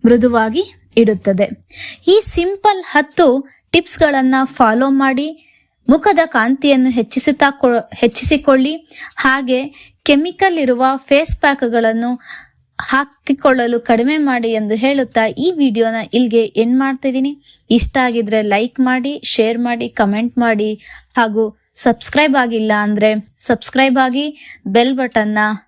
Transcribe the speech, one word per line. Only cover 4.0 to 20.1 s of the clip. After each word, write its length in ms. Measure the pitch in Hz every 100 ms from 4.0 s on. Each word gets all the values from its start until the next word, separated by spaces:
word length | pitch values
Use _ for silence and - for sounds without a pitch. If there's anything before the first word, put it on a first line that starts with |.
| 320 277 262 262
ಫಾಲೋ 460 | 262 - 233 226 269
ಮಾಡಿ 580 | 269 269 262 302 311 _ _ _ _ -
ಮುಖದ 300 | 302 415 339 320
ಕಾಂತಿಯನ್ನು 640 | 262 226 269 294 269 254
ಹೆಚ್ಚಿಸುತ್ತಾ 640 | 240 214 - - 294 285
ಕೊ-, 380 | 277 262 240 - -
ಹೆಚ್ಚಿಸಿಕೊಳ್ಳಿ. 800 | 240 - - 302 294 262 262 320 _ - - -
ಹಾಗೆ 520 | 269 269 254 254 277 - - _
ಕೆಮಿಕಲ್ 560 | - 285 330 349 381 330
ಇರುವ 240 | 262 240 262 269
ಫೇಸ್ 420 | - 277 320 -
ಪ್ಯಾಕ್‌ಗಳನ್ನು 840 | 294 277 240 226 226 226 240 247 - - - _ _ _
ಹಾಕಿಕೊಳ್ಳಲು 1000 | - 269 285 _ - 277 294 262 240 233
ಕಡಿಮೆ 380 | 233 226 247 311
ಮಾಡಿ 300 | 285 247 226
ಎಂದು 280 | 220 214 220
ಹೇಳುತ್ತಾ 500 | 262 277 254 233 220
ಈ 260 | - 311
ವಿಡಿಯೋನ 440 | 339 269 214 226 226 214
ಇಲ್ಲಿಗೆ 300 | 233 247 233 220
ಎಂಡ್ 340 | - 226 254
ಮಾಡ್ತಿದ್ದೀನಿ. 600 | 269 262 269 262 269 294 _ _ _
ಇಷ್ಟ 280 | 233 - 277
ಆಗಿದ್ರೆ 440 | 254 233 208 220
ಲೈಕ್ 380 | 214 202 247 -
ಮಾಡಿ, 420 | 254 254 262 294
ಶೇರ್ 360 | - - 220 233
ಮಾಡಿ, 300 | 240 233 240
ಕಾಮೆಂಟ್ 480 | - 202